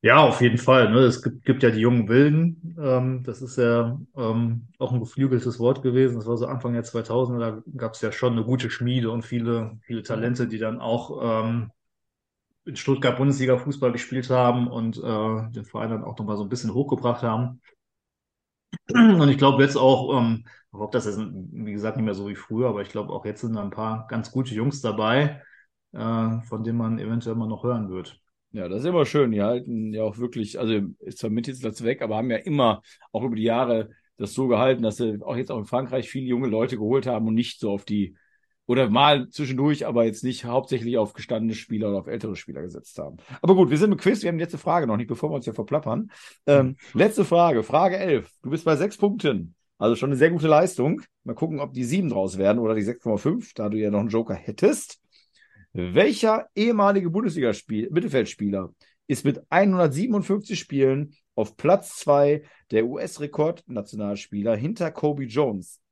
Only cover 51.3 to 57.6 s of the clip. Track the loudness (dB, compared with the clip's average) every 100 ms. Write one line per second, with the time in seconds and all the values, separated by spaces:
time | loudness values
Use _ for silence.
51.3 | -6 -4 -4 -8 -6 -2 -2 0 -2 -2
52.3 | 2 2 4 2 0 -2 -4 -4 -2 0
53.3 | -2 -6 -8 -4 -2 0 0 0 -2 -2
54.3 | -6 -8 0 0 0 -6 -20 _ _ _
55.3 | _ _ _ -16 -8 -2 2 2 2 0
56.3 | 0 -2 -2 0 4 4 2 0 -2 -2
57.3 | 0 -2 -2